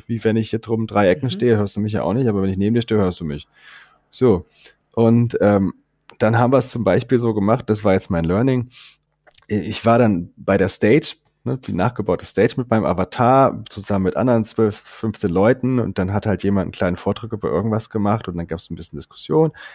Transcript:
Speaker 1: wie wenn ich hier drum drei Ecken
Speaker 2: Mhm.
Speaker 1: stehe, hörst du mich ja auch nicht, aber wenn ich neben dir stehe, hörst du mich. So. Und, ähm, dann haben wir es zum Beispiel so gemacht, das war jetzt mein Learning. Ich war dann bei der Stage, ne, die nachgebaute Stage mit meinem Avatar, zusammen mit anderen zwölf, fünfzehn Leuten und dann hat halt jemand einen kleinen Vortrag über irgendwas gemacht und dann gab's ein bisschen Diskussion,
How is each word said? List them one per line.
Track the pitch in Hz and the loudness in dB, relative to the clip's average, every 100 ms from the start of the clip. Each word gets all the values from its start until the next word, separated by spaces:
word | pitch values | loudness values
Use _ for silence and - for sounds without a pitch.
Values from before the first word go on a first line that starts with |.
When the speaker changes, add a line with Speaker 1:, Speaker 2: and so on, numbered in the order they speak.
| - | -4
Speaker 1:
wie | 117 | -2
wenn | 110 113 | 0 0
ich | 110 | 0
hier | 110 | -4
drum | - 113 113 | -4 -4 -2
drei | 101 98 | 2 2
Ecken | 92 135 | 2 0
Speaker 2:
Mhm. | |
Speaker 1:
stehe, | - 120 107 | -2 2 2
hörst | 101 - | 0 -4
du | |
mich | 104 | -4
ja | 107 | -2
auch | 85 | -2
nicht, | 113 123 | 0 0
aber | 101 | 0
wenn | 95 | 0
ich | 95 | 0
neben | 101 | 0
dir | 117 | 0
stehe, | 113 107 | 0 0
hörst | 92 87 | 0 -2
du | |
mich. | 80 73 - _ - - - _ _ | -8 -10 -12 _ -20 -20 -20 _ _
So. | - 127 90 - _ - _ _ | 0 2 2 -2 _ -20 _ _
Und, | - 117 117 117 - | 0 4 4 2 2
ähm, | 101 101 95 - _ _ - - | 4 4 2 -4 _ _ -20 -2
dann | 110 117 | 0 2
haben | 123 | 4
wir | 135 | 2
es | 127 | 0
zum | 123 | -2
Beispiel | 98 92 117 123 | 2 2 2 0
so | 117 | 0
gemacht, | 107 98 110 - | 0 2 0 0
das | 107 | -2
war | 104 | 2
jetzt | 95 - | 0 0
mein | 85 | -2
Learning. | 82 95 131 127 120 - - - _ _ _ - - | 0 0 0 0 -4 -12 -20 -20 _ _ _ -20 -6
Ich | 104 76 - 117 | -4 -4 -2 2
war | 120 | 4
dann | 117 90 87 - | 4 2 -4 -8
bei | 101 98 | -2 0
der | 90 | 0
Stage, | - 107 147 - - _ _ | 0 2 2 2 -8 _ _
ne, | 120 131 | -8 -8
die | - | -6
nachgebaute | 87 104 - 101 87 - | -2 -2 -2 -4 -4 -4
Stage | - 104 - | 0 0 0
mit | 120 | -2
meinem | 110 | 0
Avatar, | - 90 92 - 120 135 131 - 110 | 0 -2 -4 0 4 4 4 0 -10
zusammen | - - 98 92 | -12 -4 -2 0
mit | - | 0
anderen | 123 117 | 2 0
zwölf, | 107 - 110 - | 0 0 0 -2
fünfzehn | - - 113 - 101 | -12 -8 -8 -4 -2
Leuten | 87 107 131 123 127 | 2 2 2 0 -2
und | 98 98 | -2 -4
dann | 92 | -2
hat | 101 110 | -2 -2
halt | 92 | -2
jemand | 98 98 | 0 0
einen | 90 | -2
kleinen | - 92 90 | -2 -2 -2
Vortrag | - - 110 | -4 -4 -6
über | 107 - | -6 -4
irgendwas | - 202 107 - | -2 -2 -2 -4
gemacht | 107 101 113 - | -4 -2 -2 -4
und | 85 | -8
dann | 85 | -8
gab's | 82 - | -10 -10
ein | |
bisschen | 85 - 73 | -14 -12 -14
Diskussion, | - - - 156 160 - - | -16 -16 -2 0 0 -2 -16